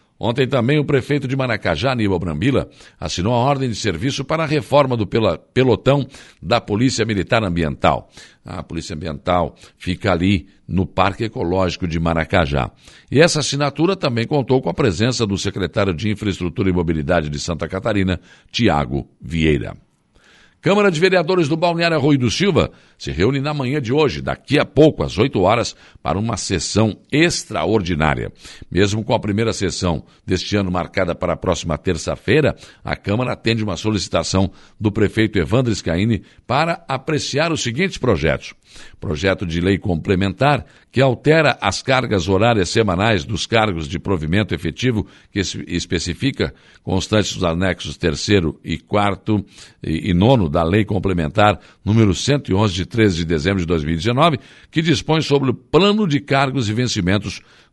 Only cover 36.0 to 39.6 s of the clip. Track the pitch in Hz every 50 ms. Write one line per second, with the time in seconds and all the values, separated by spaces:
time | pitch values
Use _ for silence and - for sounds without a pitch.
36 | 104 117 113 90 - - _ _ _ - 120 143 160 170 165 - - - 135 131
37 | - - 156 127 - - - 139 160 170 160 110 - 120 113 131 190 - - -
38 | - 123 98 73 73 78 65 - - - - _ _ _ - - - - - -
39 | - - 78 71 87 98 92 - 101 85 80 85